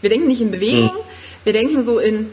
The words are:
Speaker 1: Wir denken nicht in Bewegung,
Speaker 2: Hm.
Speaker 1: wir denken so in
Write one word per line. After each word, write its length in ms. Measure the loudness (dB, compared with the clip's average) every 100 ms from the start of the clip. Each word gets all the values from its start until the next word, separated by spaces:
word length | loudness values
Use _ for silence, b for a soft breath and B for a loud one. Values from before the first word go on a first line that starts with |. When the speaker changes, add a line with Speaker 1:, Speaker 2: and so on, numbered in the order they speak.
Speaker 1:
Wir 100 | 2
denken 180 | 2 2
nicht 120 | 2
in 100 | 0
Bewegung, 400 | 0 0 2 2
Speaker 2:
Hm. 120 | 0 -12 B B B
Speaker 1:
wir 80 | -2
denken 300 | 0 0 0
so 160 | 0 0
in 280 | 0 -2 -6